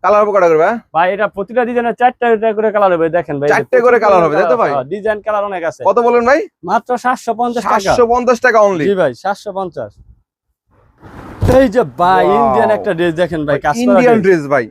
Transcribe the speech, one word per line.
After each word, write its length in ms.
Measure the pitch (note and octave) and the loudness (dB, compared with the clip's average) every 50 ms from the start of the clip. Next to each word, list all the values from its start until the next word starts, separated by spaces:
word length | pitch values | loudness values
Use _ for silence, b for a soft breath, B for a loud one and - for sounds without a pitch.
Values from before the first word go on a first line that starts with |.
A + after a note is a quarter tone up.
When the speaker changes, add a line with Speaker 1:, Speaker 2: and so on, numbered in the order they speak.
| - | 0
Speaker 1:
কালার 180 | F3+ G#3 G#3 | 2 2 2
হবে 120 | G#3+ G#3 G3 | 2 2 2
কটা 140 | G3+ F3+ E3+ | 2 2 4
করে 100 | E3 D#3 | 2 2
ভাই? 160 | D#3+ F#3+ A3+ A#3 - _ _ | 2 0 0 -4 -8 _ _
Speaker 2:
ভাই, 120 | D#3 F3 F#3 G3+ | 0 0 0 0
এটা 140 | G3 G#3+ G3+ | -2 -4 -6
প্রতিটা 340 | _ G3 G3 - G#3+ A#3+ B3 | _ -8 -10 -4 -2 -2 -2
ডিজাইনে 280 | A3+ B3 A#3+ A#3+ A#3+ A3 _ | -2 -2 -2 -2 -2 -2 _
চারটা 280 | A#3+ B3 A#3+ _ B3 A#3+ A3+ G#3+ G#3 A3+ G#3+ | 0 0 0 _ 0 0 0 2 0 -2 -2
করে 120 | G3+ G#3+ A3 G3+ | 0 -2 -2 0
কালার 180 | G#3 G3+ F#3+ F3+ | 2 2 2 2
হবে, 140 | E3 D#3+ E3 | 2 0 0
দেখেন 280 | D#3 F3 E3 - D3+ C#3+ | 0 -2 -4 -2 -6 -4
ভাই। 80 | C#3 D3 | -2 0
Speaker 1:
চারটে 300 | - A3 G#3+ _ - B3+ | 0 0 0 _ 0 2
করে 160 | A#3 B3 B3 A#3+ G#3+ | 2 4 2 2 2
কালার 180 | G#3 G3+ F#3 E3+ | 2 2 4 2
হবে, 100 | D#3+ D3 | 2 0
তাই 120 | D#3+ G3 A#3 | 0 0 0
তো 60 | B3+ | 0
ভাই? 140 | A#3 G#3+ D#3+ | 0 0 -2
Speaker 2:
হ্যাঁ, 140 | C#3+ C#3 B2+ | -2 -4 -4
ডিজাইন 340 | C#3 F3 G#3 F#3+ A3 G#3+ G#3+ G3+ | -6 -10 -6 -4 -4 -4 -4 -4
কালার 180 | A3 G#3+ G#3 G3+ | -4 -4 -4 -4
অনেক 180 | G#3 G3 F3+ E3 | -4 -6 -6 -6
আছে। 160 | D#3+ D3 - B2+ | -8 -8 -4 -2
Speaker 1:
কত 120 | F3+ - A#3 | 0 0 2
বলেন 240 | A#3 A#3+ B3 A#3+ A#3+ | 0 2 0 0 2
ভাই? 140 | A#3+ C#4 D#4+ G#4+ F4+ _ _ - | 2 2 0 0 -6 _ _ -8
Speaker 2:
মাত্র 260 | F3+ F#3+ A#3 - - B3 A#3 - | -4 -4 -4 -2 -2 -6 -4 -2
সাতশো 280 | B3 B3+ - - - A3+ | -4 -4 -4 -4 -8 -4
পঞ্চাশ 300 | G#3+ A#3+ A#3+ A#3+ A#3 G3 | -4 -4 -4 -4 -6 -4
টাকা। 160 | F#3+ G#3+ A3 | -2 -2 -2
Speaker 1:
সাতশো 240 | G3 F#3+ D3 A#3+ B3 | 0 0 2 2 2
পঞ্চাশ 320 | A3+ A#3 B3 B3 A#3 B3+ A#3 | 2 2 0 0 0 -2 2
টাকা 180 | - B3+ A3+ A3+ G#3+ G3+ | 2 2 4 4 4 4
only? 160 | G3 E3+ D3 | 2 0 0
Speaker 2:
জি 100 | F#3 G3+ | -2 0
ভাই, 180 | F#3 F3 C#3 B2 | 0 0 -2 -2
সাতশো 360 | - - F#3+ G3+ - - G#3 F#3+ | -4 -6 -6 -6 -6 -8 -12 -8
পঞ্চাশ। 400 | F#3+ F#3+ F3+ D#3 D3+ A#2 - _ _ - _ - _ _ _ _ _ _ _ _ _ _ _ _ _ _ _ _ _ - - - - - - - - - - B3+ | -8 -8 -8 -8 -12 -12 -12 _ _ -20 _ -20 _ _ _ _ _ _ _ _ _ _ _ _ _ _ _ _ _ -20 -20 -20 -20 -20 -20 -10 -4 0 2 4
এই 100 | C4 C4+ B3+ | 4 4 4
যে 140 | F#3+ B3 A3 D3 A#2 - | 2 0 -2 -2 -2 -2
ভাই, 260 | F3 F3+ F#3 F#3 F3+ | 0 2 2 2 2
Speaker 1:
ওয়াও। 100 | - - C#3+ | 2 2 2
Speaker 2:
ইন্ডিয়ান 320 | C#3 C3+ C3 - - A3+ | 2 2 2 0 2 0
একটা 200 | G#3+ G#3 G3 G#3 F3+ | 0 -2 -2 -4 -4
ড্রেস 200 | E3 F3 F3 E3 | -2 -2 -2 0
দেখেন 260 | D#3 F3+ D#3+ E3+ D#3+ D3+ | -2 -4 -4 -2 -6 -2
ভাই, 80 | C#3+ C#3+ | -2 -2
Speaker 1:
ভাই, 60 | C#3 | -2
Speaker 2:
কাজ 140 | - D#3 D3 | 0 -2 -2
করা 80 | A#3 A#3+ | 0 0
Speaker 1:
ইন্ডিয়ান 340 | B3 - - B3 B3 A#3 A3 | 2 2 4 4 4 2 2
Speaker 2:
ড্রেস। 200 | F3+ F#3+ F#3+ E3 | 4 2 2 2
Speaker 1:
ড্রেস 100 | D3 C#3 C#3 | 0 -2 -2
ভাই। 120 | C3+ A#2+ G#2+ | -2 -2 -4